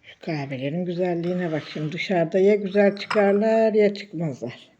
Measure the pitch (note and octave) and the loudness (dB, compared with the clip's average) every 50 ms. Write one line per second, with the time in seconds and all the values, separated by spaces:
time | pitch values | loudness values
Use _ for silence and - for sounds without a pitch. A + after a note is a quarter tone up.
0 | _ - - _ - - D#3+ D3 C#3+ C3+ C#3 B2 C3 C#3+ C#3+ F3 F3+ F3 F3 E3+ | _ -20 -20 _ -8 -6 -4 -4 -4 -6 -8 -6 -6 -4 -4 -4 -4 -4 -4 -2
1 | F#3 F3+ F3 E3+ E3+ F3 F3+ F3+ F3+ E3+ D#3 D3+ - - - F3+ D3+ D3+ D#3 D#3+ | -2 -2 -2 -2 -2 -2 -2 -2 -2 -2 -4 -4 -6 -8 -8 -6 -6 -6 -6 -6
2 | - - G3+ F3 E3 D#3+ E3 F#3+ F#3+ G3 G#3+ G3+ G3+ F#3+ F#3 G3+ G3+ G3+ G3 G3+ | -4 -2 0 0 0 2 2 4 4 4 4 4 0 0 2 4 4 4 2 0
3 | - - - G#3+ G3+ G3+ G3 G3+ G#3+ A3 A3 A3+ A3 A3 G#3 A3 G#3 G3+ G3+ G3+ | -8 -2 0 2 4 4 4 2 2 2 4 4 4 4 4 4 4 4 2 -2
4 | - - - D#3+ E3+ D#3 C3 - A2 B2 - - - _ _ _ | -12 -10 -8 -6 -4 -4 -4 -6 -8 -10 -10 -12 -20 _ _ _